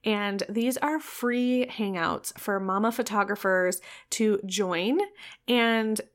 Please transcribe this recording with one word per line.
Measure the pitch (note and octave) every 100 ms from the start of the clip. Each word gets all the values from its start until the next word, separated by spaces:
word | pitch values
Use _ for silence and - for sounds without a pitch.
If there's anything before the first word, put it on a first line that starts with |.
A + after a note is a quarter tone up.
and | A3+ G#3 G3+ G3 -
these | G#3 A#3+ B3+
are | D4 D#4
free | - - A#3+ B3 B3 B3+ B3
hangouts | - G3+ F#3 E3 F3 - -
for | - G3
mama | F#3+ G3 A3
photographers | A#3 A3+ G#3 G3 G#3 G3 F#3 F3+ F3+ - - _
to | - G#3+ G3
join | G3 F#3+ F#3 E3+ G3+ D#4 G4+ - - - -
and | A#3+ A#3 A3+ A3 G#3+ -